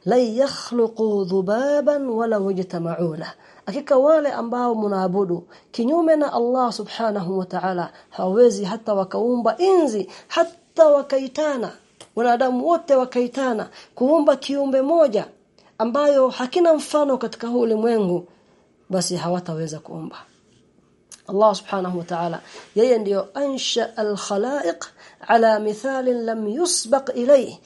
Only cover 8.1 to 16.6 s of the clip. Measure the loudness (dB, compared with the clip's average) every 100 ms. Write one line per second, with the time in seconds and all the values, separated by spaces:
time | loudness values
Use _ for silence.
8.1 | -6 -2 4 4 4 -6 -6 -4 -2 -2
9.1 | -2 -2 0 0 0 2 4 2 -2 -6
10.1 | -12 -6 -2 -2 -2 _ 4 6 6 2
11.1 | -2 -2 -4 -2 -2 -6 -10 _ _ -14
12.1 | -2 2 2 2 0 2 0 4 2 2
13.1 | -2 -2 -2 -2 -2 -6 -14 -20 -2 2
14.1 | 4 4 2 0 -4 0 0 2 4 4
15.1 | 2 -4 _ _ _ _ -6 -4 0 2
16.1 | 4 2 0 -4 2